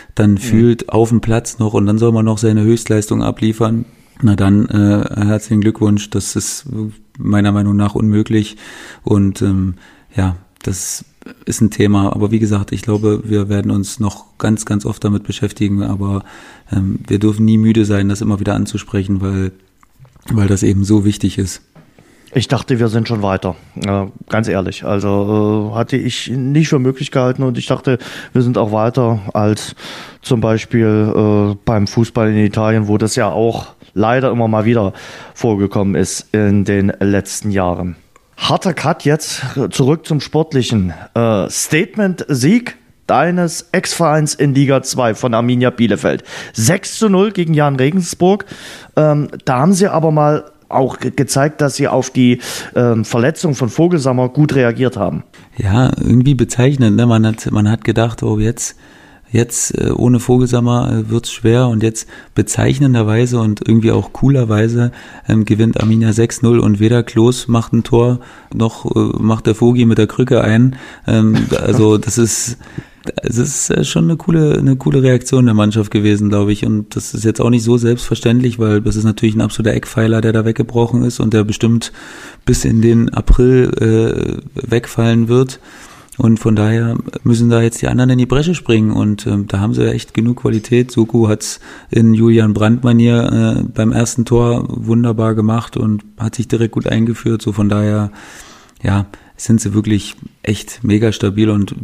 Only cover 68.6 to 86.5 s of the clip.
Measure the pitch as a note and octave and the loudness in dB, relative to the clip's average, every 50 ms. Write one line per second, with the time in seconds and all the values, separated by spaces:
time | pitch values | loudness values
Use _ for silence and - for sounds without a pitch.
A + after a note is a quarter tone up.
68.6 | A2+ A2+ - - - - - A2+ G#2+ A2 - - G#2+ A2 A2 A2 - A#2 G#2+ - | -2 -2 -2 -4 -6 -2 0 0 0 0 0 0 0 0 0 0 0 -2 0 2
69.6 | A#2+ A#2+ B2 B2 A#2+ A2+ A2 A2 G#2+ G#2 - - B2+ B2+ B2 A2+ A#2 G#2+ A2 A2+ | 4 2 4 4 4 4 4 4 2 2 0 0 0 2 2 2 2 4 4 4
70.6 | B2+ C3 C3 - - - - - - - A2 A2 A2 A2 A2 A2 A2+ - - - | 4 4 2 -2 -10 -18 -20 -10 -4 0 2 2 4 4 2 2 0 0 -2 -2
71.6 | - - A2 B2 G#2+ G#2+ G#2+ G#2 - G#2+ - A#2+ A#2 G#2+ - - - - B2 - | 0 0 2 4 4 4 4 2 0 -2 0 0 0 0 0 -2 -6 -8 -10 -12
72.6 | - - - - - - - - - - - - - - - A2+ C3 D3 C#3 - | -16 -18 -16 -16 -16 -16 -18 -16 -12 -10 -8 -6 -6 -4 -2 -2 -2 -2 -4 -4
73.6 | - - - - D3+ - - E3 E3 E3 E3 D#3+ - - E3+ D#3+ D#3 D3+ D3+ D3+ | -4 -2 0 0 0 0 0 2 2 2 0 0 0 0 2 2 2 2 2 2
74.6 | C#3 C3+ C3+ C3 - D3+ C#3+ C#3 C3 C3 B2+ B2 B2 - C3 C3 B2+ A#2+ G#2+ G#2+ | 2 2 0 0 0 0 0 2 4 4 2 2 0 0 2 4 4 4 4 4
75.6 | G#2 G#2 G#2 A2 G#2 G#2 - G#2+ G#2 G#2 G#2 G#2 G#2+ G2+ G#2 G2+ G2+ G2+ G#2 - | 2 2 2 0 0 0 0 0 2 2 2 2 2 2 2 2 2 0 0 0
76.6 | A#2+ A2+ A2 G#2 G#2 - - A2+ - - - A2+ G#2 A2 G#2+ - A#2+ A#2 A#2+ A#2+ | -2 -2 -2 -2 -4 -6 -8 -10 -8 -8 -6 -4 -2 -2 0 0 2 2 2 2
77.6 | G#2+ A2+ A#2+ B2 A#2 A#2 A#2+ A#2+ - - A#2 - - A#2 A#2 B2+ B2+ B2 A2 A2 | 2 2 2 2 2 0 0 -2 -2 -4 -4 -2 0 2 2 2 2 0 -2 0
78.6 | A2 G#2+ G#2 G#2 G#2+ G#2+ G#2 G#2+ G#2+ A2 G#2 - - A2 G#2+ A2+ A2 G#2+ - - | 0 0 0 0 0 0 -2 0 0 0 0 0 0 0 0 0 -2 -2 -2 -2
79.6 | A2 A2 B2 A#2+ - - - A2 A2+ A2 A2+ A2 A2 A2+ A2 A2+ A2 A2+ A2+ - | -2 0 0 -2 -4 -6 -4 -2 0 0 2 2 0 0 0 0 0 0 -2 -2
80.6 | A#2 A#2 A#2 A#2 A#2 A2+ A#2 A#2+ B2 B2 A#2+ - A#2+ A2+ A2 A2 G#2 G#2 G#2 - | -4 -2 0 0 0 0 0 0 0 -2 -2 -2 -2 0 2 2 2 0 -2 0
81.6 | - A2+ A#2 A#2 - - - - - - - - - - - - - - B2+ B2 | 0 2 2 0 -2 -4 -10 -16 -20 -20 -20 -20 -20 -20 -20 -6 -2 0 0 0
82.6 | - C3 A#2 A2+ A2 A#2 A#2 A#2 A#2 B2+ - A2+ - - - - B2 B2+ B2+ B2+ | 2 0 2 4 4 4 4 4 2 0 -2 0 2 4 6 6 6 6 6 4
83.6 | B2 - - - A2+ A2 A2 A2+ A2+ A#2 - - - - - - - - - - | 4 2 0 0 0 2 2 2 2 0 -2 -2 -4 -4 -4 -6 -10 -10 -10 -10
84.6 | - A#2 A#2 A#2+ - - - - A2+ A#2 A2+ A#2 A#2 A2 A#2+ B2+ C3+ C3 - - | -6 -2 -2 -2 -2 -2 -2 -2 0 2 2 2 2 2 2 2 2 0 -2 -10
85.6 | - - - - - - - - - _ - - - A2+ A2+ G#2+ - A#2 | -20 -20 -20 -20 -20 -20 -20 -20 -20 _ -4 0 2 2 2 2 2 2